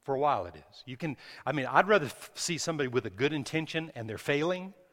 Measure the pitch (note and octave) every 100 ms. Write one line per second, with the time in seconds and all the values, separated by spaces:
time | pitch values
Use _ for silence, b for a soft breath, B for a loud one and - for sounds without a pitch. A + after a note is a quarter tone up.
0 | - C3+ C#3+ B2 F2 D#2+ - - - B2+
1 | E3+ B2+ B B - C#3+ B2+ C3 F#3 G#3
2 | C#3+ - - - - E3 - D#3+ C3+ B2
3 | A2+ F#2+ C#3 D3+ C3 D#3+ D#3+ E3 D#3+ B2+
4 | A2 - - C#3+ D#3 F3+ F#3 - _